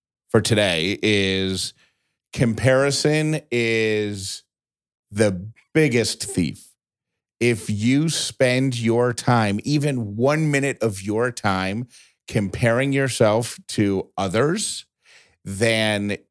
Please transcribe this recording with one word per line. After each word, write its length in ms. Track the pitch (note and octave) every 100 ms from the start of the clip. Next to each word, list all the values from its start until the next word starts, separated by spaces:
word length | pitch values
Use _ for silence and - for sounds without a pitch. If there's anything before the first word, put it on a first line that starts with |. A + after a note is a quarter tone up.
| _ _ _
for 120 | A2+
today 560 | G2+ G#2+ G2+ E2+ E2+ G2+
is 720 | G#2+ G#2 F#2+ F#2+ F#2+ F#2+ - - _ _ _ _ _
comparison 1080 | - B2 G#2+ B2+ C3 C#3 C3+ D3+ D3+ D#3 D#3 -
is 920 | A#2+ A#2 A2+ A2 G#2+ G#2 G#2 G2 - - _ _ _ _ _ _
the 340 | G2+ G#2+ F#2 G#2 - _
biggest 500 | D#3+ D#3 A#2+ A2+ -
thief. 460 | - - D#2+ - - _ _ _ _ _ _ -
If 280 | A#2+ A2+ -
you 380 | G#2 A2+ C3+ E3
spend 680 | - - - B2+ B2+ C3+ A#2+
your 340 | A#2 A#2+ B2
time, 460 | A#2 - B2 G#2+ G2+
even 520 | - D3 D3 C3 G#2+ G2+
one 360 | B2+ D#3 D#3
minute 260 | C#3+ C3+ B2+
of 200 | A2+ F#2+
your 300 | G2 G#2+ B2
time, 560 | A#2+ G#2+ F#2+ F#2 G#2 B2 - - _ -
comparing 680 | - G2 F2 A#2 A#2 C#3
yourself 640 | C#3 C3+ - A2 G#2+ B2 - -
to 400 | - G2+ G2 - -
others, 680 | F#2+ F#2+ C#3+ G3 - - - _ _ - _ _
then 760 | - F#2+ A2+ A2+ A2 G#2 G2+ G2+ _